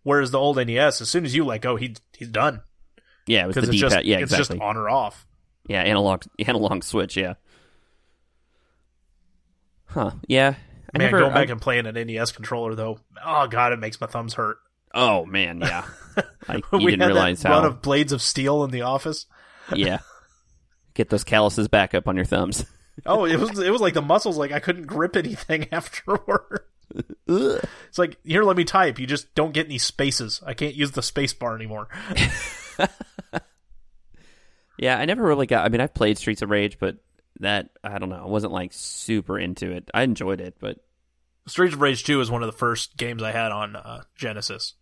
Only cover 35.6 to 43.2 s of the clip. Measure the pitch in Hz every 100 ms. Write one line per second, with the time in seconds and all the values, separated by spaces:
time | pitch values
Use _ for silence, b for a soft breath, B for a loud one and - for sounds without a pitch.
35.6 | 92 117 139 - 107 104 - 104 104 104
36.6 | 104 - 95 - _ _ _ - 101 104
37.6 | - _ 104 101 95 90 92 104 101 90
38.6 | 92 - - - - 110 90 95 90 95
39.6 | 92 90 - 110 131 110 95 95 90 -
40.6 | 107 - _ _ _ _ _ _ - -
41.6 | 180 143 143 123 - 143 117 120 113 -
42.6 | 120 113 - - 117 117